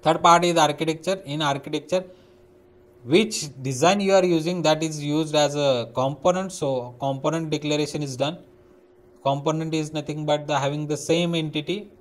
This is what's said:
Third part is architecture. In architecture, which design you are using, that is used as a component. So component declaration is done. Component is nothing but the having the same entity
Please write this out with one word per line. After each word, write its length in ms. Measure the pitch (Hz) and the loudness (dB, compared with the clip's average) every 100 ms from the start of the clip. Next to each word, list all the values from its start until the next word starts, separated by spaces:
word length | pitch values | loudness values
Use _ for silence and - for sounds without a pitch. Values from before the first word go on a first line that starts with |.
Third 200 | 156 165 | 2 4
part 220 | 175 170 175 | 8 8 6
is 120 | 165 | 4
architecture. 640 | 151 147 160 156 - 190 143 | 2 2 -2 -2 -4 -4 -4
In 160 | 147 | -4
architecture, 640 | 151 139 - 151 - 185 185 - - _ - _ _ - _ - | -2 -2 -4 -8 -2 -4 -4 -18 -20 _ -20 _ _ -20 _ -20
which 460 | 117 170 214 - 147 135 | 2 2 2 -2 -10 -8
design 360 | 131 127 165 202 | -6 2 4 4
you 140 | 196 | 4
are 100 | 196 | 4
using, 380 | 180 165 156 180 | 4 2 0 0
that 220 | 151 156 | 2 2
is 200 | 160 151 | 0 -6
used 320 | 147 151 156 151 | -2 -2 2 2
as 200 | 143 147 | 2 2
a 340 | 143 127 117 | 0 0 -2
component. 580 | - 135 147 180 185 285 | -2 -2 0 0 0 -2
So 440 | - 147 131 120 - | -4 -4 -4 -6 -6
component 500 | 135 135 151 160 160 | -4 -2 -2 -2 -4
declaration 540 | 151 147 147 147 156 | -4 -2 -2 -2 -4
is 120 | 147 123 | -8 -4
done. 220 | 139 175 - - - - _ _ _ _ | -4 -4 -16 -20 -20 -20 _ _ _ _
Component 500 | 135 139 147 156 160 | -2 -2 0 -2 -2
is 180 | 156 151 | -4 -4
nothing 340 | 151 147 151 151 | -8 -8 -6 -2
but 220 | 147 147 | -2 -2
the 100 | 143 | -2
having 280 | 139 147 151 | -2 -4 -4
the 80 | 147 | -6
same 380 | - 165 175 170 | 0 0 0 -2
entity 560 | 156 151 147 190 208 - | -4 -6 -6 -8 -8 -20